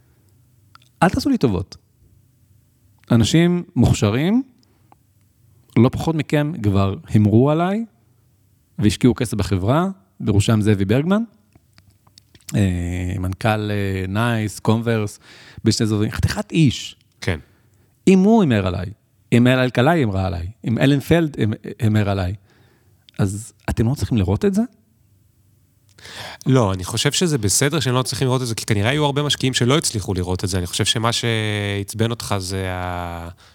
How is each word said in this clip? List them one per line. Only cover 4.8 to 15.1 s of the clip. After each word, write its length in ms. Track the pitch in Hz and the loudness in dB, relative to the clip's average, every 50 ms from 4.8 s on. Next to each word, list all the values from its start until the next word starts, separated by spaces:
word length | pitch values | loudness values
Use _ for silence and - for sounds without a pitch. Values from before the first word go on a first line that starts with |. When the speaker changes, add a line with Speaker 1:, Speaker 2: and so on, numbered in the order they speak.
| _ _ _ _ _ _ _ _ _ _ _ _ _ _ _ _ _ _ _ | _ _ _ _ _ _ _ _ _ _ _ _ _ _ _ _ _ _ _
Speaker 1:
לא 120 | - 113 127 | 4 4 4
פחות 260 | - - - 165 160 | 2 0 -4 -2 -2
מכם, 380 | 156 139 - 156 147 147 147 160 - | -2 -2 0 0 0 0 -2 -4 -4
כבר 320 | 104 104 95 98 98 98 95 - - - | -2 0 2 2 0 0 -2 -6 -8 0
הימרו 420 | - 107 104 104 104 113 131 143 | 4 4 4 6 6 4 4 4
עליי, 340 | 151 160 175 185 196 226 226 - _ _ _ _ _ _ _ _ _ _ _ _ _ _ _ _ _ - | 2 0 0 -2 -2 -4 -6 -8 _ _ _ _ _ _ _ _ _ _ _ _ _ _ _ _ _ 0
והשקיעו 360 | 101 104 - - - 123 110 | 0 0 2 4 2 2 2
כסף 200 | - 120 - - | 2 -2 -4 -2
בחברה", 520 | 104 92 87 101 92 92 107 135 160 180 196 196 - _ _ _ _ | -4 -2 -2 -2 0 0 2 2 2 0 -2 -4 -8 _ _ _ _
בראשם 400 | 185 - 101 98 - - 113 107 | -2 2 2 2 4 4 2 2
זאבי 240 | 101 107 107 95 98 | 4 2 2 2 2
ברגמן, 380 | 95 110 135 151 180 196 214 233 - _ _ _ _ _ - _ _ _ _ _ _ _ _ _ _ _ - _ _ _ _ _ - - | 2 2 0 2 2 0 0 0 -4 _ _ _ _ _ -20 _ _ _ _ _ _ _ _ _ _ _ -20 _ _ _ _ _ -4 0
אה, 40 | 110 101 95 90 87 87 87 90 90 90 90 92 95 | 0 2 2 0 -2 -4 -4 -4 -4 -4 -4 -4 -4
מנכ"ל, 300 | 92 92 95 - - 113 107 107 107 104 | -4 -6 -6 -2 -2 -2 0 0 -2 -4
אה, 340 | 104 101 101 98 95 95 92 92 | -4 -4 -2 -2 -4 -4 -4 -4
נייס, 500 | 98 107 117 120 117 110 107 104 - - | -2 -2 -2 0 0 -2 -4 -4 -6 -4
קונברס, 600 | - - - 117 113 117 113 110 104 101 | 0 0 0 2 0 -2 -2 -2 -2 -6